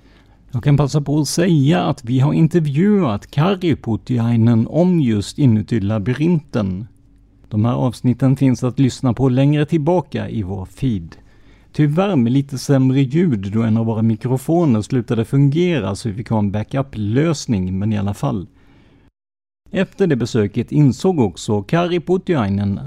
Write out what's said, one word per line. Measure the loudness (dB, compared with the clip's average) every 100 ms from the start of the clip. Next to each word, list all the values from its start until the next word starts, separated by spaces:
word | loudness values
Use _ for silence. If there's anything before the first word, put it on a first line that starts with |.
| _ _ _ _ _
Jag | -4
kan | 2 2
passa | 2 -2
på | -2 -2
att | -2
säga | 0 2 2 2 2
att | 0 -4
vi | -2 0
har | 2
intervjuat | 2 2 2 0 0 2 2 0 -2 -4
Kari | -2 0 0 -2 -2
Putiainen | -2 -4 -2 -2 0 2 4 4 2
om | 0 2 2
just | 2 0 -4 0
Inuti | 2 2 0 -2
labyrinten. | -2 -2 -2 -2 0 0 -2 -4 -4 -6 -10 _ _ _ _ _ -6
De | -2
här | 0
avsnitten | 0 -2 -2 -2 2 2 2
finns | 2 0
att | -2 0
lyssna | 0 0 -2
på | 0 0
längre | 2 2 2 0
tillbaka | 0 0 0 -2 -6 -6
i | -6
vår | -6 -8
feed. | -10 -6 -4 -4 -6 -18 -20 -20 -20 -20 _
Tyvärr | 0 0 2 0 2
med | 2
lite | 0 -2 -6
sämre | 0 2 2 2
ljud | 0 2 0 0 -2
då | -2
en | 0 0
av | 0
våra | 0
mikrofoner | 0 0 -2 -4 0 0 2 0
slutade | 0 -2 -2 -2
fungera, | 0 2 2 2 0 0 -2
så | -4 -6
vi |
fick | -8 -4
ha | -2
en | 0
backup-lösning, | -2 -4 -6 -6 -6 -2 0 0 -2 -2 -2 -2 -4
men | -2
i | -2
alla | -4
fall. | -4 -4 -6 -8 _ _ _ _ _ _ _ _ _ _ _ _
Efter | -4 -4 0 0
det | 0
besöket | 0 0 0 -2 -2
insåg | 2 2 2 0 0
också | 0 -2 -4 -4
Kari | -2 -2 0 -2
Putiainen | -2 -2 0 -2 0 0 -2 -4